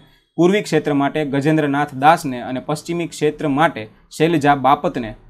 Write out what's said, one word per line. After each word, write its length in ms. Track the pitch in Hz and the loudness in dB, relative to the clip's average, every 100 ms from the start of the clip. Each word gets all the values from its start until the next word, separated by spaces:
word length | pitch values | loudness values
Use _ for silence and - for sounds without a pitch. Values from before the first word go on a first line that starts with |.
| _ _ _ - | _ _ _ 0
પૂર્વી 260 | 180 208 | 2 2
ક્ષેત્ર 320 | 202 156 156 | 0 -2 0
માટે 320 | 143 139 156 147 | 0 0 -2 -2
ગજેન્દ્રનાથ 680 | 139 143 156 147 139 143 131 | 0 0 2 0 -2 -4 2
દાસને 460 | 147 170 143 123 | 4 4 0 -8
અને 180 | 107 127 | -8 -8
પશ્ચિમી 480 | - 151 - 170 160 | -6 -8 -6 -6 -6
ક્ષેત્ર 400 | - 147 151 156 | -2 -4 -2 -2
માટે 420 | 135 165 113 110 _ _ - | 2 2 0 -14 _ _ -2
શૈલજા 380 | 160 160 143 139 | 0 2 2 2
બાપતને 600 | 127 123 - 139 110 117 - | 2 2 0 -4 -8 -10 -18